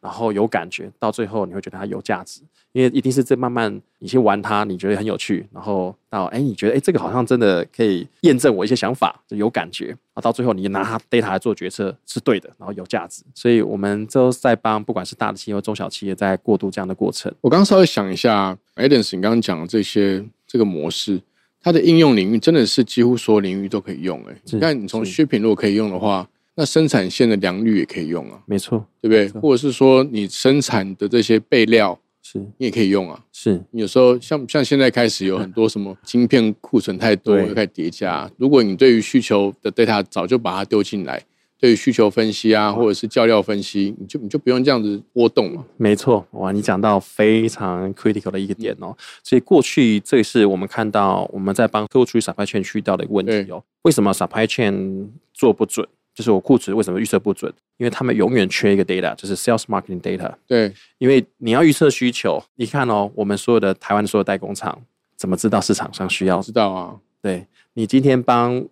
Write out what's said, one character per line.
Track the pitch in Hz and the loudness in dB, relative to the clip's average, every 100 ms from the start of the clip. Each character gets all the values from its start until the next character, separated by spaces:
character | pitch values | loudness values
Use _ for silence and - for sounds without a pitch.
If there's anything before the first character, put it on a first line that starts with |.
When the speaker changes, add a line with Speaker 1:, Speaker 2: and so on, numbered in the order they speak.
Speaker 1:
然 | - | -14
后 | - 117 | -6 -4
有 | 101 110 | 0 -2
感 | 98 87 | -2 -6
觉， | - - _ | -12 -14 _
到 | 110 | -6
最 | 104 104 | -4 -6
后 | 107 92 | -4 -6
你 | |
会 | 92 | -8
觉 | - | -12
得 | 95 | -12
它 | 101 | -10
有 | 98 | -10
价 | - 92 | -6 -6
值。 | - - _ _ _ | -8 -20 _ _ _
因 | 127 | 0
为 | 123 | 2
一 | 131 | 2
定 | 131 | 0
是 | 131 | 0
这 | 123 131 | 0 0
慢 | 123 | 0
慢 | 120 113 101 _ _ | -2 -2 -4 _ _
你 | 95 | -2
去 | 131 | 2
玩 | 107 101 | 2 2
它， | 101 104 107 | 0 -2 -2
你 | 90 | -4
觉 | 95 | -4
得 | 101 | -4
很 | 107 | -4
有 | 95 | -6
趣， | - 95 - | -4 -4 -6
然 | 92 | -14
后 | 92 98 90 90 _ | -6 -4 -4 -10 _
到， | 107 92 | -6 -6
哎， | 120 | -4
你 | 139 | -4
觉 | 101 104 | -2 0
得， | 131 | 0
哎， | |
这 | 165 | 0
个 | 165 | 0
好 | - | -2
像 | 120 120 | -4 0
真 | 127 | 2
的 | 110 90 87 | 4 2 -2
可 | - | -2
以 | 110 92 - _ | 0 0 -4 _
验 | 170 131 | 2 4
证 | 180 | 4
我 | 95 107 | 2 0
一 | |
些 | 123 | 0
想 | 101 | -2
法， | 127 85 - _ | -2 -2 -2 _
就 | 104 | -4
有 | 107 | -2
感 | 120 85 | -2 -8
觉。 | - - | -10 -12
然 | - _ - | -12 _ -6
后 | |
到 | 120 | -4
最 | - | -2
后 | 123 | -2
你 | 98 98 | -2 -2
拿 | 98 | -4
它 | 101 113 _ | -4 -8 _
data | 120 107 | 0 0
来 | 95 | -2
做 | 120 104 | -2 -4
决 | 92 | -6
策 | - 98 - _ | -6 -8 -8 _
是 | - | -4
对 | - 104 | -4 -4
的， | - _ | -10 _
然 | 95 | -14
后 | |
有 | 101 90 | -14 -8
价 | 107 87 | -8 -10
值。 | - _ | -18 _
所 | - 120 | -4 2
以 | 117 | 2
我 | 104 104 | 0 -4
们 | 101 104 107 | -4 -4 -4
都 | 135 127 | 0 0
在 | 123 127 113 | 0 0 0
帮 | 113 107 | 0 -4
不 | 104 | -4
管 | 104 92 | -8 -8
是 | - | -8
大 | 107 | -8
的 | 101 | -8
企 | - | -8
业 | 101 | -6
或 | |
中 | 101 | -6
小 | 107 92 | -8 -8
企 | - 101 | -8 -8
业 | |
在 | 95 98 95 | -4 -2 -2
过 | - 101 | 0 0
渡 | 98 | 0
这 | 95 | -6
样 | 95 | -8
的 | |
过 | 95 98 | -4 -4
程。 | - - - | -4 -10 -2
Speaker 2:
我 | 131 | 2
刚 | 160 | 4
稍 | 196 196 | 6 6
微 | 175 | 4
想 | - 98 | 2 -4
一 | 90 | -2
下， | 120 104 95 92 _ - | 0 2 0 -4 _ -2
Adams， | 131 139 104 92 | 4 4 2 -2
你 | |
刚 | 101 | 0
刚 | 117 | 0
讲 | 107 85 | 0 -4
的 | 85 | -2
这 | 113 | -2
些， | 95 107 98 95 107 _ _ | 0 0 0 0 -6 _ _
这 | 123 | 0
个 | 104 | 0
模 | 85 78 | 0 -6
式， | - - 92 _ _ _ _ | -6 -4 -4 _ _ _ _
它 | - | 2
的 | 170 | 4
应 | - 165 | 6 6
用 | 156 | 6
领 | 113 95 | 4 2
域 | 113 | 2
真 | - | 2
的 | 165 110 | 2 2
是 | - | 0
几 | 117 - | 0 2
乎 | 120 123 | 2 2
所 | - 107 | 2 2
有 | |
领 | 98 95 | 2 -6
域 | 98 | -6
都 | 101 | -6
可 | 101 | -8
以 | 78 | -8
用， | 90 73 50 | -8 -8 -12
哎。 | - - | -20 -8
Speaker 1:
是， | 110 | -2
Speaker 2:
你 | |
看 | 160 143 | -2 -2
你 | 101 | -6
从 | 113 107 | -6 -6
Speaker 1:
是。 | 90 151 | -2 0
Speaker 2:
shopping | 107 | 2
如 | 110 | 0
果 | 98 | 2
可 | 104 | 2
以 | 101 | 0
用 | 107 | -2
的 | 92 | -2
话， | 107 95 90 _ _ - | -2 -2 -6 _ _ -4
那 | 147 | 0
生 | 160 156 | 2 2
产 | 117 92 | 0 -2
线 | - 120 | 0 2
的 | 104 | 2
良 | 92 95 | -2 -2
率 | 113 104 | 0 0
也 | - | -2
可 | - | -6
以 | 78 | -6
用 | 80 58 | -6 -8
啊。 | 50 - | -18 -6
Speaker 1:
没 | 98 | -6
错。 | - 117 104 _ | -2 -6 -6 _
Speaker 2:
对 | 110 | 2
不 | 110 | 4
对？ | |
Speaker 1:
没 | 101 | 4
错。 | 107 | 0
Speaker 2:
或 | 151 | 2
者 | 123 | 2
是 | 139 | 0
说 | 123 135 131 | 4 6 6
你 | 139 113 98 | 4 -2 -6
生 | - 127 143 | 0 2 2
产 | 127 113 98 95 | 2 -2 -4 -6
的 | 101 | 0
这 | 120 | 0
些 | 104 113 | 2 0
备 | - 135 110 | 2 2 4
料， | 113 101 87 _ _ | 4 4 -2 _ _
Speaker 1:
是。 | - - 101 _ | -14 -14 -14 _
Speaker 2:
你 | 127 | -6
也 | |
可 | 107 | 0
以 | 101 | 2
用 | 98 87 | 2 -2
啊。 | 76 _ | -12 _
Speaker 1:
是。 | - - 92 95 | -6 -2 -2 -4
Speaker 2:
你 | 117 | -6
有 | 101 | -6
时 | 131 | 2
候 | 127 123 | 2 2
像， | - 151 123 | -2 -8 -4
像 | 151 | -4
现 | 131 139 | 0 2
在 | 131 | 2
开 | 120 117 | 2 -2
始 | - 95 | -2 -4
有 | 95 | -4
很 | 95 | -4
多 | 92 110 | 0 0
什 | 107 | -2
么 | 98 95 | -10 -12
晶 | - 120 120 | -4 0 4
片 | 135 110 104 | 4 2 -2
库 | - 120 | -2 -2
存 | 104 92 | -2 -2
太 | 117 101 | 0 0
多， | - 101 | 2 2
Speaker 1:
对。 | 101 | 2
Speaker 2:
又 | |
开 | 104 | -2
始 | 101 | -4
叠 | - 82 | -4 -8
加。 | - 95 80 90 _ | -6 -6 -6 -8 _
如 | 131 | 4
果 | 143 | 4
你 | 107 92 | 4 4
对 | 135 113 | 6 6
于 | |
需 | 101 127 | 2 0
求 | 113 104 98 - | 2 0 0 -4
的 | 107 | -8
data | 98 113 104 95 | 0 2 2 -2
早 | - 87 | -4 -2
就 | 127 | -2
把 | 107 92 | -2 -6
它 | 101 | -2
丢 | 107 | 0
进 | 98 104 | 0 -6
来， | 78 64 _ _ _ _ | -6 -10 _ _ _ _
对 | 123 | 4
于 | 117 | 4
需 | - | 2
求 | 117 107 | 2 2
分 | 98 110 | 2 -2
析 | 101 113 107 | 0 2 4
啊， | 104 | 2
Speaker 1:
哇。 | |
Speaker 2:
或 | 104 117 | 2 0
者 | |
是 | 98 110 | 0 -2
叫 | - 117 | 2 4
料 | 107 | 4
分 | 95 104 | 2 -4
析， | 95 101 98 107 | -4 -2 -2 -4
你 | 98 | -12
就， | 151 | -10
你 | 107 | -6
就 | 147 | -4
不 | 127 | 0
用 | 127 | 2
这 | 131 | 2
样 | 127 | 0
子 | 104 101 - | 0 -6 -6
波 | 123 117 | 2 2
动 | - 98 | 2 -2
嘛。 | 165 135 _ | -6 -16 _
Speaker 1:
没 | 107 | 2
错， | 104 - 110 90 | 2 2 0 -2
哇， | 107 95 | -8 -4
你 | 101 | -2
讲 | 104 95 | -2 0
到 | 107 101 | 2 0
非 | - - 107 110 113 | -2 0 2 4 0
常 | - 98 90 95 | -4 -6 -6 -6
critical | 95 110 104 98 | -4 -2 -2 -6
的 | 95 | -6
一 | 98 | -6
个 | |
点 | 98 110 - | -6 -6 -8
哦。 | 90 | -12
Speaker 2:
嗯。 | - - - | -16 -20 -20
Speaker 1:
所 | - 127 | 0 0
以 | |
过 | - 175 | 4 4
去 | 127 - 120 104 | 4 2 2 2
这 | - 135 | 2 2
是 | 107 120 101 | 2 2 2
我 | 95 | 2
们 | 95 | -4
看 | - 110 | -4 -2
到 | 104 98 95 92 | 0 0 0 -4
我 | 98 | -4
们 | 98 | -4
在 | 98 113 | 0 0
帮 | 107 107 | 0 0
客 | 131 | 0
户 | 120 | 2
处 | 117 | 0
理 | |
supply | 104 95 101 | -4 -6 -4
chain | 104 | -4
去 | 92 107 | -4 -6
到 | 104 95 | -2 -4
的 | |
一 | - | -2
个 | |
问 | 104 95 | -4 -2
题 | 107 95 | -2 -4
哦。 | 85 | -12
Speaker 2:
对。 | _ _ | _ _
Speaker 1:
为 | 170 | 2
什 | 151 | 2
么 | 101 | 2
supply | 92 90 113 110 | 0 -2 -2 -2
chain | - 110 98 95 95 101 120 _ | 0 -2 -2 -6 -8 -12 -18 _
做 | - 127 | 0 2
不 | 104 107 | 2 0
准？ | - 95 _ _ - | -4 -8 _ _ -8
就 | |
是 | 113 | 0
我 | 98 | 0
库 | - 127 | 4 2
存 | - 104 | 2 -2
为 | |
什 | 95 | -2
么 | 92 | -2
预 | |
测 | 110 117 | -2 -2
不 | 110 | -2
准？ | 98 - - _ _ | -4 -8 -12 _ _
因 | |
为 | 120 | -6
他 | - | -2
们 | 120 120 | -2 0
永 | 92 | 2
远 | 127 95 | 2 0
缺 | - 104 | 0 2
一 | 98 | 2
个 | 90 | 0
data， | 92 90 - | -2 -4 -6
就 | 95 | -8
是 | 95 | -4
sales | - 113 | -2 -2
marketing | - 98 - 90 | -2 -6 -6 -10
data。 | 95 95 87 - _ | -6 -6 -8 -12 _
Speaker 2:
对。 | 120 107 98 _ _ | 0 0 -4 _ _
Speaker 1:
因 | 127 | 4
为 | 135 - _ | 4 2 _
你 | 113 | 0
要 | 120 | 4
预 | 165 | 4
测 | 143 151 | 6 2
需 | - 123 | 2 -2
求， | 117 101 76 - - | -2 -2 -4 -6 -8
你 | 113 | -4
看 | 143 127 | -2 0
哦， | 104 101 110 | 0 -2 -4
我 | 101 | -4
们 | 101 | -2
所 | - | 2
有 | 117 | 2
的， | 101 | 2
台 | 95 - | -2 -2
湾 | 104 104 | 0 2
所 | 107 | 0
有 | |
代 | 95 98 | 0 -4
工 | 98 98 | -6 -10
厂 | - - 123 _ _ _ | -10 -10 -18 _ _ _
怎 | 95 | -4
么 | 92 | 0
知 | 110 | 2
道 | 101 | 0
市 | - | 0
场 | 104 - | -2 -4
上 | - 92 | -8 -6
需 | - 92 | -2 0
要？ | 90 | 0
Speaker 2:
知 | 98 | -2
道 | 113 101 | -2 0
啊。 | 92 90 95 _ _ | -2 -10 -16 _ _
Speaker 1:
对， | 104 90 101 _ _ | -6 -6 -10 _ _
你 | - 110 | -6 0
今 | 131 | 2
天 | 139 127 | 4 2
帮 | 120 120 120 123 - | 2 2 2 -2 -6